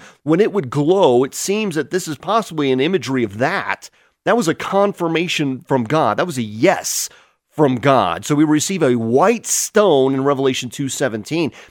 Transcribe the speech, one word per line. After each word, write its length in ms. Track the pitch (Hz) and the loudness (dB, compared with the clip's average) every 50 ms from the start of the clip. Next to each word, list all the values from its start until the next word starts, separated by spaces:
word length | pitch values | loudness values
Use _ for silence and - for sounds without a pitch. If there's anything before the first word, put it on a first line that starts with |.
| - - _ _ | -8 -20 _ _
when 160 | _ 143 160 175 | _ 0 2 2
it 140 | 220 - | 2 0
would 180 | 185 202 151 123 | 0 -4 -6 -2
glow, 540 | 120 143 147 151 185 202 185 139 120 123 135 | -4 -2 0 2 4 4 4 4 4 4 2
it 100 | 131 - | 0 -4
seems 400 | - - - 196 214 220 202 151 | -8 -4 -2 -2 -2 -2 -2 -4
that 160 | 156 139 - | -4 -6 -4
this 160 | 170 185 180 | -6 -6 -6
is 100 | 165 147 | -6 -10
possibly 540 | - - 170 208 226 202 - 170 151 147 135 | -10 -6 -2 -2 -2 -2 -2 -4 -2 0 0
an 80 | 131 127 | 2 2
imagery 460 | 135 127 - 131 113 120 135 131 117 | 0 0 0 -2 -2 -2 -2 -2 -2
of 140 | 101 98 107 | -2 -2 -2
that. 520 | 127 156 190 185 104 98 95 - - - _ _ _ _ _ _ _ | -2 -2 -2 -4 -4 -4 -6 -8 -8 -20 _ _ _ _ _ _ _
That 120 | 170 208 | 0 0
was 100 | 240 202 | 2 2
a 80 | 160 147 | 0 -2
confirmation 1080 | - - - - 196 202 208 - - 175 165 165 160 180 170 - - 151 139 131 123 | -4 -6 -2 0 0 0 0 0 -4 -4 -2 -2 -2 -2 -2 -2 -2 -2 -4 -4 -6
from 200 | - _ 139 131 | -4 _ -2 -2
God. 340 | 117 110 147 160 147 110 104 | 0 0 0 0 0 0 0
That 100 | 113 165 | -2 -2
was 120 | 180 143 127 | -4 -4 -6
a 40 | |
yes 640 | 117 107 104 110 135 190 165 98 - - - - - - - - _ _ _ _ _ _ | -6 -6 -2 2 2 2 2 2 -2 -6 -6 -6 -6 -8 -12 -20 _ _ _ _ _ _
from 240 | _ - 156 135 131 | _ 2 2 2 2
God. 500 | 117 101 143 135 123 101 87 85 90 98 | 2 2 4 4 4 4 2 -2 -6 -2
So 120 | - 151 | -2 2
we 80 | 147 156 | 2 4
receive 400 | 151 151 147 - - 196 180 165 | 4 2 0 0 -2 -2 0 2
a 100 | 131 123 | 2 2
white 520 | 120 113 113 117 135 175 226 240 220 - | 0 0 0 2 4 4 4 2 0 -4
stone 680 | - - - - - - 220 214 196 151 135 131 135 135 | -4 -4 -4 -4 0 2 2 4 6 4 4 4 2 2
in 80 | 135 | 0
Revelation 480 | 135 143 143 127 135 135 131 - - 120 | 0 0 0 0 0 -2 -2 -2 -8 -10
two 180 | - - 143 131 | -8 -6 -6 -6
seventeen, 640 | - - 147 123 107 110 98 - 147 170 165 120 - - - - | -4 -4 -4 -4 -4 -6 -8 -6 -4 -2 -2 -4 -4 -10 -20 -20